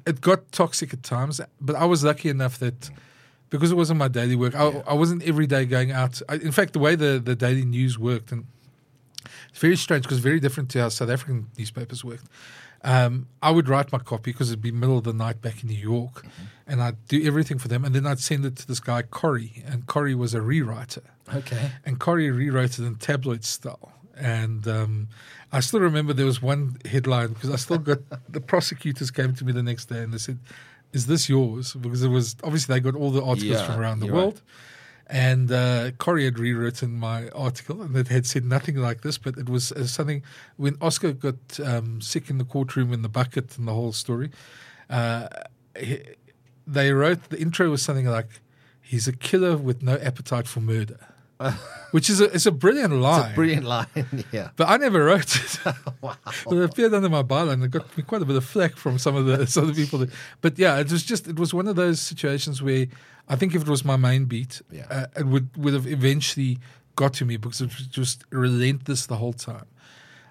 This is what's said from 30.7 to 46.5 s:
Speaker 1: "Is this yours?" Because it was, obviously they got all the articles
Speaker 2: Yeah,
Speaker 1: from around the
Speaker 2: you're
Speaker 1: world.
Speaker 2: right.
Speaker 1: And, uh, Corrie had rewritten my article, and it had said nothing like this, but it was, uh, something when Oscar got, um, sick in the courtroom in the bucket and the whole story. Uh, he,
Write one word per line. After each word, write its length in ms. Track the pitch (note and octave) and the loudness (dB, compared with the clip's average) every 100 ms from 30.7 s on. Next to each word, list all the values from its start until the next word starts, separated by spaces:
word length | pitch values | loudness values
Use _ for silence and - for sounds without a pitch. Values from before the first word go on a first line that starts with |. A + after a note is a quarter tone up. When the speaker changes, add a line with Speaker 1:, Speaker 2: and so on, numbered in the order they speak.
| - _ | -20 _
Speaker 1:
"Is 140 | C3+ B2 | -2 0
this 220 | D#3+ - | 0 2
yours?" 440 | C3+ B2 A2+ B2+ | 2 2 -2 -8
Because 280 | C3+ A#2+ B2 | -8 -6 0
it 60 | C3 | 2
was, 280 | B2+ A2+ - | 2 2 -4
obviously 300 | D#3+ D#3 C3+ | -4 -2 0
they 60 | B2+ | 0
got 140 | B2+ | 0
all 160 | C3+ C#3+ | 0 0
the 120 | C3 | 0
articles 300 | C3 A#2+ G#2 A#2+ | 0 0 0 0
Speaker 2:
Yeah, 60 | G2 | 0
Speaker 1:
from 140 | A2+ | -2
around 200 | A2+ A2 | -2 -2
the 60 | G#2 | 0
Speaker 2:
you're 80 | |
Speaker 1:
world. 200 | D#3+ F#3+ | 2 2
Speaker 2:
right. 80 | G#3+ _ - - - - - - | -2 _ -20 -20 -20 -20 -20 -6
Speaker 1:
And, 440 | C#3 B2+ B2+ B2 | 2 4 4 4
uh, 400 | B2 B2+ B2 B2 B2 | 2 2 2 -2 -4
Corrie 260 | - E3+ | 0 2
had 140 | C3+ A#2 | 2 0
rewritten 600 | A#2 A#2+ A#2 B2 B2 A#2 | 0 0 -2 -4 -6 -4
my 300 | A2+ A2+ A#2 | -4 -4 -6
article, 520 | - C3 B2+ - E3+ | -6 -4 -4 -8 -10
and 120 | F3+ C3 | -4 -2
it 120 | B2 | 2
had 180 | B2 B2 | 2 0
said 180 | C#3 | -2
nothing 320 | B2 C3 - C#3 | 0 0 0 -2
like 260 | A#2+ A#2 | -2 -4
this, 160 | D3 D3 | -6 -6
but 180 | - B2+ | -8 -8
it 100 | B2 | -4
was, 220 | B2 B2 | -2 -2
uh, 140 | - B2+ | -4 -4
something 360 | - D3 D3 - - - - | -2 -2 -4 -8 -18 -20 -4
when 200 | C#3+ C#3+ | -4 0
Oscar 320 | E3 - F3 | 0 0 0
got, 480 | C#3 C#3 B2+ - - | -2 -4 -4 -8 -8
um, 400 | C#3+ A#2+ A2+ A2+ | -2 -2 -2 -6
sick 280 | A2 - - | -6 -6 -4
in 80 | C3+ | -4
the 60 | |
courtroom 480 | B2 C#3 C3 C#3 B2 | -2 -2 -2 0 0
in 100 | A#2+ | 0
the 60 | A2 | -2
bucket 480 | A#2 B2 C3 B2 - | -2 -2 -2 -6 -6
and 100 | A#2 | -4
the 40 | |
whole 180 | A2 A#2 | -2 -2
story. 380 | G#2+ - A#2 C#3+ - - - - - - | -4 -4 -4 -4 -10 -20 -20 -20 -20 -6
Uh, 380 | B2 A#2 A#2 A2+ - - _ _ - | -2 0 -2 -6 -14 -16 _ _ -12
he, 220 | A#2 C3 - - _ _ _ | -8 -8 -10 -20 _ _ _